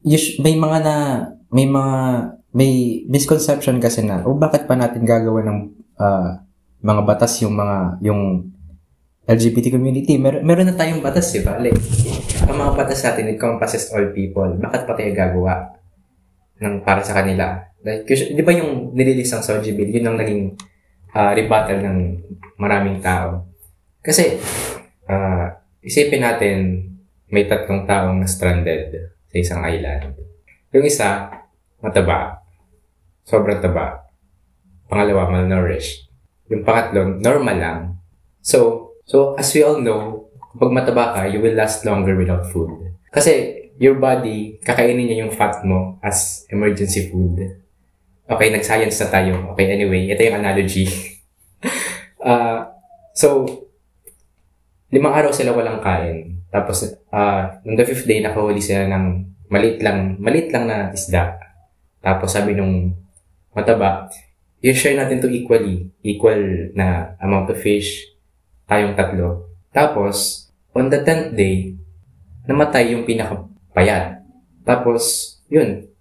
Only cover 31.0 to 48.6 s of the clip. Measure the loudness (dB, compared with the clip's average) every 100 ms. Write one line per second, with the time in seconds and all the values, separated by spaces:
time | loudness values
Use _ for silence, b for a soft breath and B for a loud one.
31 | 0 -2 -8 -16 -20 _ _ _ -2 0
32 | 2 0 -4 -12 _ _ _ _ _ _
33 | _ _ _ 2 2 0 0 -2 -4 -10
34 | -20 _ _ _ _ _ _ _ _ 0
35 | 2 2 2 0 0 0 0 -2 -6 -12
36 | -20 _ _ _ _ -2 2 2 2 0
37 | 0 0 2 2 2 -2 -2 -4 -8 -12
38 | _ _ _ _ 0 4 4 0 -10 -20
39 | _ 2 2 0 0 4 4 4 0 -2
40 | -4 -10 -14 -20 -20 0 2 2 2 2
41 | 2 0 -2 0 2 2 0 0 -2 0
42 | 2 2 2 0 -2 -4 -6 -8 -14 -14
43 | _ 2 4 4 0 -10 -18 4 4 6
44 | 2 0 -2 -6 -8 -10 -2 2 2 2
45 | 0 -2 -4 -2 -2 0 0 0 -2 -6
46 | -4 -4 -4 -8 -8 -2 0 0 -2 -2
47 | -2 -2 0 -2 -6 -12 _ _ _ _
48 | _ _ _ 2 2 2